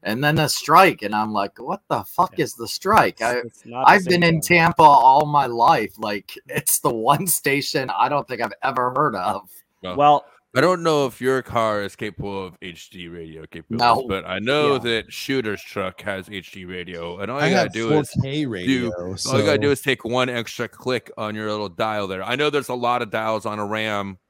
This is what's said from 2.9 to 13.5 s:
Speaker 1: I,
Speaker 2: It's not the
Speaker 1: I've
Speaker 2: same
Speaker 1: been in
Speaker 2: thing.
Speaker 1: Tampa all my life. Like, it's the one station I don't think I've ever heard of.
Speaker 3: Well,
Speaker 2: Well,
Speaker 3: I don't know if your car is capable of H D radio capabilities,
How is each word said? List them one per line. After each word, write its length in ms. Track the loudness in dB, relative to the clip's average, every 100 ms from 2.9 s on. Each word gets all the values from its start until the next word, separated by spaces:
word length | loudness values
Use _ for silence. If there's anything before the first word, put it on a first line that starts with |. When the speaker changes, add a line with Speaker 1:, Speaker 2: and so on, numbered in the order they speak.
| 4 4 0
Speaker 1:
I, 120 | -2 -2
Speaker 2:
It's 260 | -6 _ -14
not 180 | 2 6
the 60 |
Speaker 1:
I've 100 | 6
Speaker 2:
same 180 | 4 2
Speaker 1:
been 40 |
in 180 | 4 2
Speaker 2:
thing. 160 | 4 4
Speaker 1:
Tampa 240 | 4 6
all 460 | 6 8 8 6 4
my 180 | 2 0
life. 480 | 2 4 4 0 -6
Like, 360 | -6 -6 -8 -20 _
it's 300 | -4 -2 0
the 120 | 0
one 340 | 0 2 2 2
station 640 | 0 0 0 0 -4 -2
I 180 | 0 0
don't 180 | 0 -2
think 140 | -4
I've 120 | -6 -2
ever 280 | -2 0 0 2
heard 200 | 0 0
of. 320 | -2 -4 -8 -20 _ _
Speaker 3:
Well, 120 | -8 2
Speaker 2:
Well, 300 | 4 4 0 _ _ 0
Speaker 3:
I 60 |
don't 220 | 2 2
know 240 | 0 2 0
if 120 | -2
your 220 | 0 0
car 400 | 0 -2 0 0
is 140 | -4 -8
capable 500 | -10 -8 -8 -8 -10
of 100 | -12
H 300 | -16 -16 -18
D 160 | -16 -14
radio 360 | -14 -14 -16
capabilities, 560 | -16